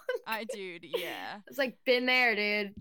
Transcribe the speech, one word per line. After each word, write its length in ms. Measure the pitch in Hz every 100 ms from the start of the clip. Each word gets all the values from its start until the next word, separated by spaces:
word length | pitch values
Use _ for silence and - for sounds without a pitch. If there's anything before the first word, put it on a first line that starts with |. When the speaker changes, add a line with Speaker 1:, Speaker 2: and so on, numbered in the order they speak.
| - 494 -
Speaker 1:
I, 200 | 220 220
dude, 380 | 208 185 170
yeah. 580 | 170 - 165 98 101 202 -
Speaker 2:
It's 120 | -
like, 180 | 262 - -
been 220 | 247 254
there, 280 | 254 240 208
dude. 380 | 208 208 202 -